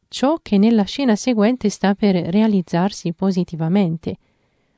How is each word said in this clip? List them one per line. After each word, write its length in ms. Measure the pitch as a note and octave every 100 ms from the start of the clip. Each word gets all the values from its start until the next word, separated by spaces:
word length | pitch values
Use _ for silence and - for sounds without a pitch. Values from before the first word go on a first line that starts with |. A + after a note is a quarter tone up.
| _
ciò 320 | - C4 E4
che 160 | - G3+
nella 280 | G#3+ A3+
scena 300 | F#3+ - C4+
seguente 540 | G#3 - A3 G#3 B3+ G#3
sta 240 | - F#3+
per 220 | G3+ G#3
realizzarsi 1000 | F#3 E3 G3 A3 G3 E3+ E3+ F#3+ - F3
positivamente. 1040 | - F#3+ F3+ F3 D#3 D#3+ G3 F3+ E3 - - _ _ _ _ _